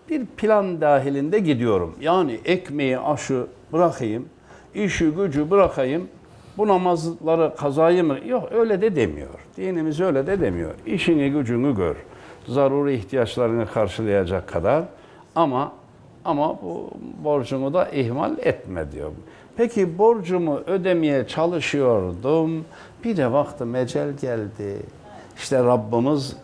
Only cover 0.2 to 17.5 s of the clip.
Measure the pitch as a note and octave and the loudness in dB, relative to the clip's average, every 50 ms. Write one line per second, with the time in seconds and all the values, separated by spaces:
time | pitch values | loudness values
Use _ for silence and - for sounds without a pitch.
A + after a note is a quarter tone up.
0.2 | A3+ - - - G#3+ G#3+ G#3+ G#3 G3 F#3 F3 D#3 D#3 D3 C#3+ C3+ C3 C#3 C#3 C#3 | -6 -8 -6 -2 2 4 4 4 2 0 -2 2 4 4 4 4 4 0 -2 -2
1.2 | C#3+ D#3 G3+ A3 F#3+ D#3 C#3 A2+ A#2+ A2+ G2+ F#2 F2 E2 E2+ - C#3 D#3 F3+ F#3 | 0 0 0 2 2 2 2 2 4 4 4 2 2 -2 -6 -4 0 2 2 2
2.2 | E3+ C3 A2+ A2 - D3 F3+ F3+ - - C#3+ D3 C#3 C3 C3 B2+ - D3 D3 - | 2 0 -2 -4 -2 0 -2 -2 -2 -6 -4 -2 0 0 0 0 0 -2 -2 -2
3.2 | - - C3+ B2 - - - - - - D3 E3 F3+ E3 - - A#2+ G#2+ A2 B2 | -2 -2 -2 -2 -2 -6 -10 -18 -12 -4 0 2 2 2 2 -2 -4 -4 -4 -4
4.2 | C3+ - - - - - - - - - - F#3+ G#3 F3 C#3 - E3 D#3 D3+ F#3 | -6 -10 -16 -20 -20 -20 -20 -20 -20 -10 -6 -2 -2 -2 0 2 0 0 2 0
5.2 | G3+ E3+ C3+ D3 D3+ D#3+ G3 G3+ F3+ - - D3 C3 B2+ D3 F3 F#3 - - - | -2 -2 0 -2 0 2 4 4 4 4 2 0 -2 0 0 -2 -4 -8 -14 -20
6.2 | - - - - - - - F#3+ G#3+ G#3 F#3+ F3+ F3+ F3+ F3 D#3+ D#3 E3+ E3 - | -20 -20 -20 -20 -20 -10 -4 0 2 4 4 4 4 2 0 0 0 -4 -6 -4
7.2 | D#3 D#3+ E3 E3 D#3+ D3+ - - D3 C#3 C3+ D#3+ D#3+ E3+ F3+ F#3 E3+ D3+ C3+ - | 0 0 2 2 2 0 0 -2 -4 -2 2 4 4 6 6 4 4 2 0 -2
8.2 | - - B3+ A3+ D3+ - G#3+ A#3 A3+ A3+ G3+ F3+ G#3+ A3+ F3 C#3 A2 E2 D2 D2 | -4 -4 -4 -4 -2 -2 0 0 2 2 2 2 2 0 2 2 0 0 -2 -6
9.2 | C#2 - - - - - - F#3+ F#3+ F#3 F3+ E3 D#3 D#3+ D3 D#3+ F#3 F#3 C#3+ C3 | -12 -12 -14 -18 -20 -16 -12 -8 -6 -4 -2 -2 -2 -2 -2 0 0 2 2 0
10.2 | C#3 F3 G3+ F#3+ D3 G2+ F2+ F2 D#2+ D#2+ - - - - A3 D#3+ - F3 E3 D3 | 0 0 0 0 0 0 -2 -2 -4 -6 -8 -10 -8 -4 -4 0 2 2 4 4
11.2 | C#3 C#3 C#3+ D3+ C3 A2 A#2+ A#2 C3 D3 B2 F#2+ F2 D#2+ C#2+ - - - - - | 4 2 2 0 0 0 0 0 2 2 2 2 0 0 -2 -4 -10 -20 -20 -20
12.2 | - - - - - - A#2+ C#3 C#3 C3+ C#3 C#3+ C#3+ C#3+ C3+ A2+ F#2+ - C3+ C3 | -20 -20 -20 -18 -10 -4 0 2 2 4 2 2 0 0 -2 -2 -4 -2 0 0
13.2 | A#2 G2+ - B2 A#2+ A2+ A#2 A#2 A2 G2+ - A#2 G#2+ G2 - - A2 G#2 G2+ G2+ | 0 0 0 0 0 2 2 0 -2 -2 0 0 0 0 -2 -4 -2 2 2 2
14.2 | F#2 E2+ F#2+ F2+ - - - F2 E2 G#2+ C3+ D#3 D3 - - - - - - - | 2 0 -2 -4 -4 -4 -4 -2 2 2 2 2 0 -4 -10 -20 -20 -20 -20 -20
15.2 | - - - D#3+ E3 C#3 B2+ B2+ C#3+ - - - - - - - - - - - | -16 -6 0 0 0 2 0 -2 -4 -4 -8 -16 -20 -20 -20 -20 -20 -20 -18 -10
16.2 | - F3+ D#3 C#3+ D3+ E3 - - G3 F3 E3+ - - - - - - - - - | -4 -2 -2 0 0 -2 -2 -6 -8 -10 -10 -10 -10 -12 -14 -14 -14 -14 -12 -6
17.2 | D3+ D3+ D3 C#3 A#2+ - | -2 0 0 0 0 -2